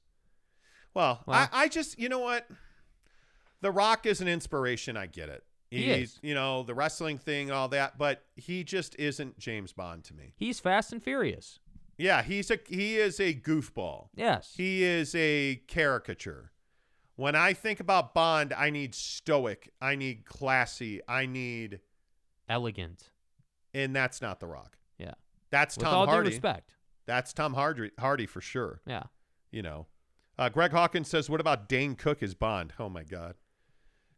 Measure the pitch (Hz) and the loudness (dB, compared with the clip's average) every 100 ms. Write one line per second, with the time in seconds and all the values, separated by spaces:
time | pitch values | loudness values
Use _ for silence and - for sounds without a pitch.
0 | _ _ _ _ _ _ _ _ - 190 | _ _ _ _ _ _ _ _ -8 0
1 | 151 117 - 220 269 254 311 320 302 - | 2 2 2 4 4 4 2 2 -4 -6
2 | 247 254 240 240 233 208 - - - _ | -4 -2 -2 -2 -4 -14 -20 -20 -20 _
3 | _ _ _ _ _ _ 196 190 214 220 | _ _ _ _ _ _ 0 4 6 4
4 | 220 190 185 170 - 147 127 117 - 110 | 2 0 0 -2 -2 -2 0 -2 -4 -8
5 | 95 87 76 67 - _ _ 123 262 131 | -8 -10 -12 -12 -18 _ _ -2 2 2
6 | 120 - 151 143 135 131 120 120 156 - | 0 -8 -6 -2 0 -2 -4 0 0 0
7 | 160 139 - 143 139 135 131 139 139 123 | -4 -4 -4 -4 -2 -2 0 0 -2 0
8 | 143 135 _ - - 180 156 190 - - | -2 -2 _ -16 -8 -6 -4 -4 -4 -4
9 | 147 135 135 - 123 110 92 - 90 82 | -4 -4 -8 -10 -8 -8 -8 -10 -10 -12
10 | - 76 67 - 220 - 185 196 214 233 | -16 -20 -20 -6 -4 -2 2 2 2 -6
11 | 254 269 165 87 - - - - - - | -4 -2 -2 -4 -10 -20 -20 -20 -20 -2
12 | 180 151 113 202 196 226 - 185 208 220 | 4 4 4 0 0 -2 -2 -4 0 2
13 | 208 151 185 139 156 160 - - 87 67 | 2 2 0 0 0 0 -2 -6 -8 -8
14 | - - 226 127 - - 185 190 180 170 | -12 -2 0 0 -2 -4 -2 2 4 4
15 | 147 170 156 147 139 127 - 170 147 123 | 2 2 4 4 2 -2 -2 2 2 2
16 | - 92 95 69 - _ _ _ _ _ | -2 -10 -10 -12 -16 _ _ _ _ _
17 | _ - 139 151 180 180 220 208 185 190 | _ -4 0 4 4 2 -2 -2 2 4
18 | 139 170 165 156 143 - 147 147 135 - | 4 4 4 4 2 0 0 0 -6 -8
19 | - - - 143 120 95 - _ 131 139 | -8 -6 2 4 4 -4 -10 _ -2 0
20 | 131 113 - - 135 131 120 - 113 101 | -2 -6 -12 -6 2 4 2 -2 -8 -8
21 | - 127 131 127 123 117 113 98 - _ | -4 -2 -2 -4 -6 -6 -8 -12 -18 _
22 | _ _ _ _ - 117 120 101 85 87 | _ _ _ _ -4 -2 -2 -4 -8 -12
23 | - _ _ _ _ _ _ 135 135 135 | -20 _ _ _ _ _ _ -4 0 2
24 | 127 - 113 92 85 71 50 _ _ - | 0 -2 -8 -8 -10 -12 -16 _ _ -14
25 | 87 - _ _ _ 143 147 - 160 185 | -14 -14 _ _ _ 2 2 0 2 4
26 | 190 165 175 117 190 92 - _ _ _ | 6 6 4 0 -2 -4 -8 _ _ _
27 | - 123 127 - 151 131 147 139 107 - | -2 -2 -2 -2 -2 2 0 0 -6 -2
28 | 131 139 104 - - 131 107 - - 113 | 0 0 -2 -8 -8 -6 -6 -8 -8 -8
29 | - _ _ _ _ 113 87 76 78 _ | -10 _ _ _ _ -10 -8 -10 -14 _
30 | _ _ _ - 123 156 170 170 170 180 | _ _ _ -4 0 2 2 4 2 2
31 | 147 165 143 156 160 127 101 131 139 123 | 0 -2 0 0 2 0 2 0 0 -2
32 | 147 147 98 92 110 101 82 - 107 90 | 0 0 -2 -2 -2 -2 -4 -8 -10 -10
33 | 78 87 85 90 _ _ _ _ _ _ | -10 -12 -12 -14 _ _ _ _ _ _
34 | _ | _